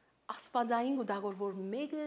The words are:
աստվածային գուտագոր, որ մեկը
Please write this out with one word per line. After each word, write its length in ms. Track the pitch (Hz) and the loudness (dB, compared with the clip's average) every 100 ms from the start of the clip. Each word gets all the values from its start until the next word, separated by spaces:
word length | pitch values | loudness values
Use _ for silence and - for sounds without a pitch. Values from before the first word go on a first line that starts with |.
| _ _ - | _ _ -10
աստվածային 680 | - - 247 233 233 247 277 | -10 -2 2 4 4 4 2
գուտագոր, 380 | 214 202 202 190 | 0 0 -2 -2
որ 220 | 202 190 | -2 -2
մեկը 460 | 190 226 294 302 | -4 -4 -4 -4